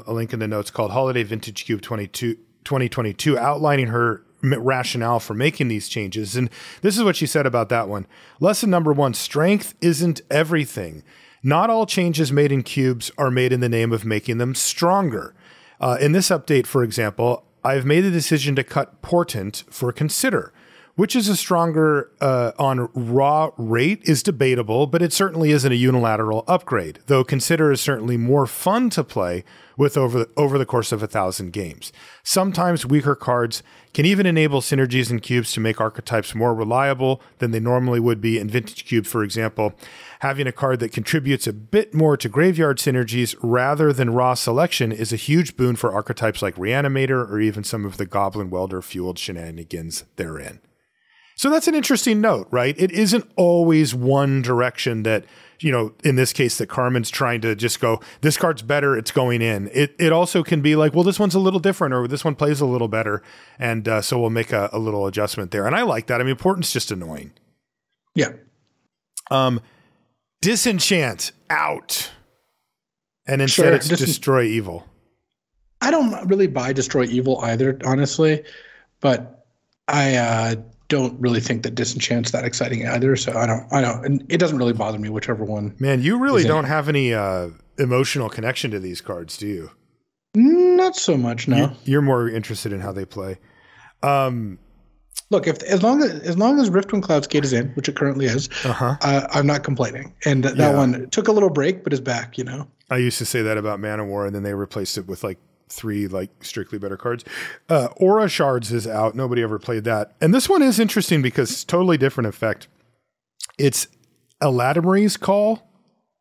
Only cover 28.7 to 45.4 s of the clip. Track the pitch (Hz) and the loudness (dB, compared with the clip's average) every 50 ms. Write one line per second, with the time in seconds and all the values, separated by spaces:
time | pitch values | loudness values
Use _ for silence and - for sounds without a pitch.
28.7 | 202 233 254 233 - - 135 - - 117 95 87 87 90 - _ - - - - | 0 2 0 0 0 -2 -6 -4 -4 -4 -2 -2 -4 -6 -8 _ -20 -20 -20 -16
29.7 | - - 139 143 - 147 131 120 120 127 113 - - - 147 139 135 139 131 - | -4 0 0 0 2 0 0 0 0 -2 -2 -2 -2 0 0 2 2 0 -2 0
30.7 | - 120 110 - 117 104 107 107 - 110 95 92 92 - 98 87 85 104 95 82 | -2 -2 -2 -2 -4 -4 -6 -4 -4 -2 -2 -2 -4 -6 -10 -8 -8 -8 -10 -10
31.7 | 73 - - - - - - - - - - - - 190 190 196 190 170 175 180 | -10 -14 -18 -18 -18 -20 -20 -20 -20 -16 -6 -2 0 0 0 0 0 0 0 0
32.7 | 170 151 - 123 143 151 123 143 139 - - - 127 123 117 117 107 - - _ | 0 0 0 2 2 2 2 2 -2 -2 0 -2 0 0 0 -2 -4 -8 -14 _
33.7 | - - - _ - - 147 180 202 190 202 180 165 160 156 151 139 135 - - | -20 -20 -20 _ -2 2 4 4 4 4 4 4 4 4 2 4 2 0 0 0
34.7 | 143 135 135 123 123 131 123 113 120 113 - - 123 123 113 - - 113 110 113 | 0 2 2 2 2 0 0 0 -2 -4 -2 0 -2 0 0 -2 -4 -2 -2 -2
35.7 | 110 - 110 110 - - - - 120 110 101 - - 110 117 120 117 113 113 107 | 0 0 -2 -4 -4 -6 -10 -4 -4 -4 -4 -4 -4 -2 0 0 0 0 -2 0
36.7 | 117 131 139 139 135 127 131 131 135 - - - _ - 123 120 113 113 110 120 | 0 0 2 0 0 0 0 0 0 -2 -6 -18 _ -4 -4 -2 -2 -2 0 0
37.7 | 123 127 127 127 120 120 117 120 117 104 104 113 113 113 101 107 107 123 110 104 | 0 2 2 2 0 2 2 2 0 2 0 0 0 0 -2 -2 -4 -4 -4 -6
38.7 | - - - - 123 113 101 - - 117 104 101 95 113 110 110 - - 107 104 | -12 -16 -8 -2 -2 -2 0 0 -2 -2 -2 -2 -2 -4 -4 -4 -2 -2 -4 -4
39.7 | - _ - - - - - - - - - 139 139 139 143 127 120 - 143 131 | -4 _ -20 -20 -20 -20 -20 -20 -16 -6 -4 -4 -2 -2 -4 -4 -4 -2 -2 -2
40.7 | 127 117 120 110 - 120 107 - - 156 131 139 139 127 - 117 107 107 107 - | 0 0 -2 -4 -6 -6 -6 -2 -2 -2 0 0 -2 -2 -2 -4 -6 -8 -10 -2
41.7 | - 214 214 - - 156 160 151 143 139 - 117 104 139 165 190 180 160 160 147 | 0 0 0 0 0 2 4 4 2 2 -2 -4 0 2 2 2 4 2 2 0
42.7 | 135 - - 143 127 127 123 107 113 123 120 110 - - - 117 120 123 127 135 | 0 0 0 0 0 0 -2 -2 -2 -2 -2 -2 -4 -4 -2 0 2 2 2 2
43.7 | 147 147 160 151 139 127 131 117 113 123 123 127 127 - - 123 117 135 170 170 | 2 2 2 2 4 2 0 0 2 2 2 2 2 0 0 -2 0 2 0 0
44.7 | - - 127 110 110 107 113 104 113 110 - - 147 170 | 0 0 -2 -2 -2 -4 -4 -4 -4 -6 -2 2 2 2